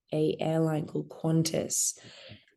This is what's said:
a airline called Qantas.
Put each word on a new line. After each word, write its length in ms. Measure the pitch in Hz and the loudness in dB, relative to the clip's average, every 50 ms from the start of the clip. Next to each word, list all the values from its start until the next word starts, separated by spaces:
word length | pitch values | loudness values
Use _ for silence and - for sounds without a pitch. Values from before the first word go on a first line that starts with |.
| _ - - | _ -4 -2
a 220 | 156 156 156 - - | 0 2 2 0 0
airline 460 | - 160 160 160 160 160 156 151 160 | 0 0 2 2 2 2 2 0 -2
called 240 | - - 156 151 147 | -4 -4 -6 -6 -6
Qantas. 880 | - - - 160 165 165 160 160 165 - - - - - - - - - - - - - - - 104 - _ _ _ | -10 -4 0 2 4 4 2 2 0 -2 -2 0 0 0 0 -2 -2 -6 -14 -20 -20 -20 -20 -20 -20 -20 _ _ _